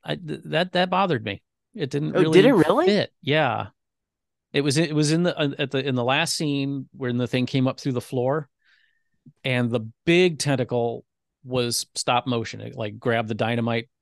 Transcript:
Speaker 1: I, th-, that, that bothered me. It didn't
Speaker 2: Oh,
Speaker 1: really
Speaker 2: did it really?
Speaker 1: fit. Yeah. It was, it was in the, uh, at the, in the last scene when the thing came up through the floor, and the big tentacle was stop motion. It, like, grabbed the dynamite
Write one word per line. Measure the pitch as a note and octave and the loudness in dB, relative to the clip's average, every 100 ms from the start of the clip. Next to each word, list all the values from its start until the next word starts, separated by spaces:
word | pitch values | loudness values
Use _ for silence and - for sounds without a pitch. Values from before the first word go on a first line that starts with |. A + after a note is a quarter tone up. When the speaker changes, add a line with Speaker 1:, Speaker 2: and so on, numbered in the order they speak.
Speaker 1:
I, | - D3+ | -8 -8
th-, | D#3+ D#3 D#3 | -8 -12 -4
that, | D3+ F3+ | -4 -2
that | F3 F3+ | -2 0
bothered | F#3 G3 C3 | 0 0 0
me. | G#2+ G2+ _ _ _ | -4 -10 _ _ _
It | A3+ C#3 | -8 -6
didn't | C#3+ D3+ E3+ | -4 -2 2
Speaker 2:
Oh, | |
Speaker 1:
really | D#3+ D#3+ | 6 8
Speaker 2:
did | A3 | 8
it | |
really? | A#3 - A#3 F#4 | 6 4 4 4
Speaker 1:
fit. | G#3 - _ | 2 -2 _
Yeah. | - D3+ C#3 A2 G#2+ _ _ _ _ _ _ _ _ | -2 2 2 -2 -6 _ _ _ _ _ _ _ _
It | C#3+ | 0
was, | C#3+ C3+ | 2 2
it | D#3+ | 2
was | D3+ D3+ | 2 2
in | E3 | 2
the, | F3 D#3+ | 2 0
uh, | D3 C#3 | -2 -2
at | C#3 | -2
the, | C3+ C3+ | -2 0
in | B2+ | 0
the | |
last | A#2+ C#3 E3 | 2 0 0
scene | - D#3 C#3 C#3 C#3 C3 - | -2 -2 -2 -2 -6 -8 -8
when | C3 A#2+ | -4 -2
the | B2 | 0
thing | B2+ | 0
came | B2 C#3 C3 | 0 0 0
up | - | -2
through | C#3+ | -4
the | B2 | -4
floor, | - C3 B2+ D3+ D3 _ _ _ _ _ _ _ - _ | -4 -4 -2 -2 -6 _ _ _ _ _ _ _ -20 _
and | C3+ B2 A#2+ | -2 0 0
the | A#2 A2+ - - | -2 -4 -6 2
big | E3+ F#3 D3+ | 4 4 0
tentacle | C#3+ C3 B2 B2 A#2 A#2 _ _ _ _ B2+ | -2 0 0 -2 -2 -4 _ _ _ _ -6
was | B2+ A#2+ A#2 - | -2 -2 -4 -6
stop | - - B2 B2+ | -6 0 0 0
motion. | A#2+ A2 G#2+ | -4 -4 -10
It, | A2 | -12
like, | B2+ G#2+ A2 | -8 -10 -4
grabbed | B2 A2+ A2 | 0 0 0
the | |
dynamite | G#2+ A2+ A#2+ A#2 A#2 A2 _ | -2 -2 0 -2 -4 -6 _